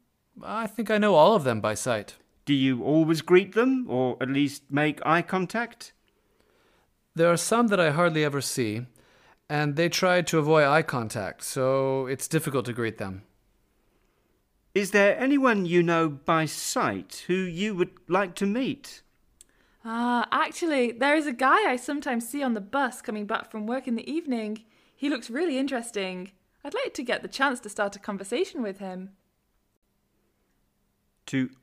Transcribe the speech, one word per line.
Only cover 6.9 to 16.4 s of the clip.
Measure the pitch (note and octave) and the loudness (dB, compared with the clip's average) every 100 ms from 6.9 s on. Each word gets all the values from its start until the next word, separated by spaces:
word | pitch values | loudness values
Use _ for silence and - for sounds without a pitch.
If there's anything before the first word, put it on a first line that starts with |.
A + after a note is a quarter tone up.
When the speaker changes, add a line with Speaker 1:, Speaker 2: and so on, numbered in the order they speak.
| _ _ | _ _
Speaker 1:
There | D#3+ E3+ | 2 2
are | E3+ | 4
some | - A3+ A#3+ | 2 2 4
that | G3+ | 4
I | E3 | 2
hardly | D3 F3 D#3 | 4 2 2
ever | D3+ C#3 | 0 0
see, | C3 - A2+ G#2+ B2 _ _ _ _ _ - | -4 -2 -2 -4 -8 _ _ _ _ _ -8
and | D3 D3 | -2 -2
they | C#3+ E3+ | 0 0
try | - F#3 F3+ | 2 2 2
to | E3+ D#3+ | 2 0
avoid | D3 D#3 C#3+ | 4 4 6
eye | D3+ | 4
contact, | D#3+ C3+ A2+ A#2 F#2+ - | 2 -4 -6 -6 -8 -8
so | - - C3 C3+ C3+ C3+ B2+ | -8 -2 0 2 0 -2 -2
it's | C3+ - | -6 -4
difficult | D#3+ D#3 C3+ A#2+ | -2 -2 -4 -4
to | |
greet | A#2 A2+ G#2+ | -4 -6 -6
them. | G2+ F#2+ - _ _ _ _ _ _ _ _ _ _ _ _ _ _ | -10 -10 -16 _ _ _ _ _ _ _ _ _ _ _ _ _ _
Speaker 2:
Is | F#3+ G3 | -2 2
there | G3+ G3+ - | 4 4 4
anyone | C4 C#4+ C4 G#3 F3 | 2 4 4 2 2
you | F3 | 4
know | E3+ E3 D#3+ | 4 2 2
by | C#3 - D#3+ | -2 0 0